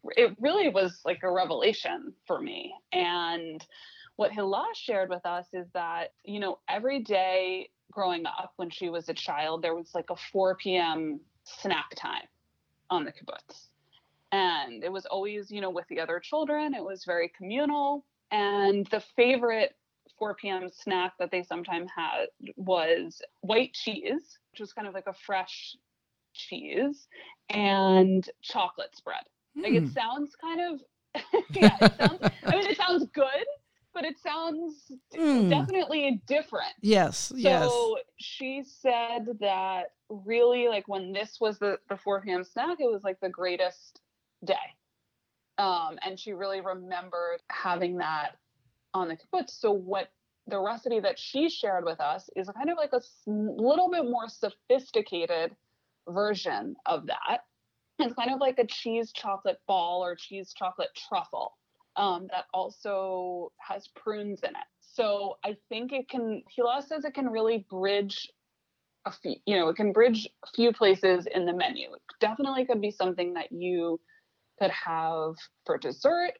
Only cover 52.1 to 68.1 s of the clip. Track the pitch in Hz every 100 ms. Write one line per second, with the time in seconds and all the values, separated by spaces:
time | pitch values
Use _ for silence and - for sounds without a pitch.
52.1 | 175 - - 190 208 285 339 294 254 -
53.1 | _ - 214 214 - 233 320 359 349 254
54.1 | 240 226 - 208 - _ 262 262 226 208
55.1 | 170 165 165 165 - _ _ _ _ -
56.1 | 175 208 196 180 110 104 - - 160 -
57.1 | - - 240 - _ _ _ _ - 262
58.1 | 247 247 262 269 262 220 - 240 226 226
59.1 | - 214 196 190 175 - 190 175 180 180
60.1 | 175 - 196 185 - 185 185 170 - -
61.1 | 190 - - - _ _ _ _ - 202
62.1 | 175 185 180 - 180 190 - 214 196 190
63.1 | 185 180 180 175 _ - 196 - - -
64.1 | 214 208 196 - - - _ _ - 220
65.1 | 202 196 - 202 214 _ 220 247 269 262
66.1 | 262 226 214 - - 233 262 277 311 294
67.1 | 285 262 220 220 233 196 185 190 202 196